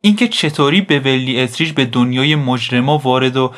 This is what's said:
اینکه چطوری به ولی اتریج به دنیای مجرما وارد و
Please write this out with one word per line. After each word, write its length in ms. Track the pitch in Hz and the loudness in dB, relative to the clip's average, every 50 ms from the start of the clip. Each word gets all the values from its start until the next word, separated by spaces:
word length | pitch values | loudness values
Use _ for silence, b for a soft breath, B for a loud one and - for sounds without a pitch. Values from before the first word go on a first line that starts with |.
اینکه 260 | - 208 208 208 247 226 | 4 2 2 4 0 -2
چطوری 540 | - - - 156 151 - 147 139 151 196 | -2 -2 -4 -4 0 2 2 2 2 0
به 180 | 196 - 151 143 | 2 2 0 0
ولی 420 | 131 135 131 131 131 127 131 120 | 2 0 0 0 0 -2 -2 -2
اتریج 300 | 131 120 120 - 160 160 | -2 -4 -2 -4 -6 -4
به 140 | 151 147 135 | 0 -2 -2
دنیای 500 | 120 113 123 123 123 123 127 135 147 156 | 0 0 0 0 0 0 0 0 2 0
مجرما 640 | 151 139 127 123 123 117 - 127 123 123 139 151 151 | 0 0 -2 -2 -2 -2 -2 -2 -2 0 0 0 0
وارد 400 | 131 131 127 127 131 131 127 135 | 0 0 0 2 2 0 0 0
و 160 | 131 127 127 | -2 -2 -4